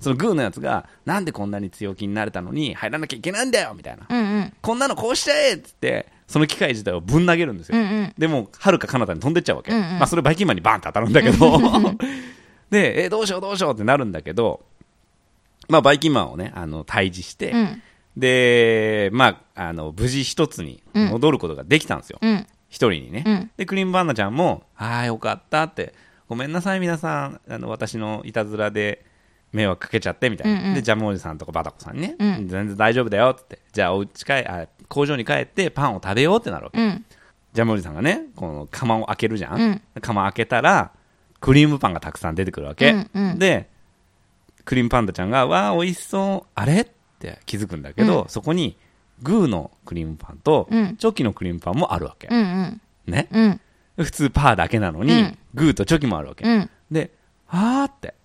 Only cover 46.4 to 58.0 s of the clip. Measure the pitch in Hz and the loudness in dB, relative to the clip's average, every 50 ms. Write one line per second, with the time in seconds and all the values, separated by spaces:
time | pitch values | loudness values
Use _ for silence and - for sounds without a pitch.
46.4 | - _ - - 104 127 156 208 240 - _ _ _ _ _ - - 87 - - | -6 _ -8 -4 0 2 2 2 2 0 _ _ _ _ _ -16 -16 -16 -16 -16
47.4 | - - - 101 104 - 90 76 69 69 73 - 220 214 180 139 92 - - - | -14 -10 -8 -8 -6 -6 -8 -10 -12 -6 0 2 4 4 4 2 0 -2 -6 -6
48.4 | - - 165 180 175 190 - _ _ _ _ _ _ _ _ - 120 139 202 233 | -2 -2 0 0 0 -2 -4 _ _ _ _ _ _ _ _ -8 -2 0 2 4
49.4 | 185 135 104 82 69 - _ _ - - 87 85 80 80 78 76 - - 76 76 | 4 2 0 -2 -4 -8 _ _ -14 -10 -8 -8 -6 -8 -10 -12 -14 -18 -12 -4
50.4 | - 147 156 123 87 - 214 226 214 180 - - - 226 220 - 139 107 - - | 2 2 2 2 2 2 0 0 0 0 -2 -2 -2 -2 0 0 -2 -2 -2 -4
51.4 | - 90 85 85 - 87 92 135 180 - 90 87 82 - - - - - 233 240 | -6 -6 -6 -6 -4 -2 -2 0 0 0 -2 -4 -4 -6 -12 -12 -6 -2 0 0
52.4 | 214 180 175 190 185 156 - 220 _ _ _ _ - - 87 139 - - 185 220 | 0 0 0 -2 -4 -4 -6 -12 _ _ _ _ -8 -4 -2 -2 -2 0 2 4
53.4 | 220 214 175 - _ _ _ _ _ _ _ - 160 - - - 151 131 - 143 | 4 4 4 2 _ _ _ _ _ _ _ -6 -6 -4 -2 0 0 2 4 4
54.4 | 147 135 110 92 82 85 - 107 104 87 78 80 107 147 233 233 214 170 - - | 4 4 4 4 2 2 2 0 0 0 -2 0 2 4 6 6 4 2 0 -10
55.4 | _ _ - 120 156 156 117 - 98 - 160 156 147 120 92 78 71 - - - | _ _ -2 2 2 2 4 2 2 2 2 2 2 0 -2 -2 -6 -10 -8 -2
56.4 | 214 226 233 214 175 - _ _ _ - 156 156 143 - _ _ _ _ _ _ | 0 2 2 2 0 -2 _ _ _ -4 -4 -4 -4 -4 _ _ _ _ _ _
57.4 | _ - - 180 208 233 254 277 277 277 - _ | _ -4 0 0 2 2 2 0 0 -2 -6 _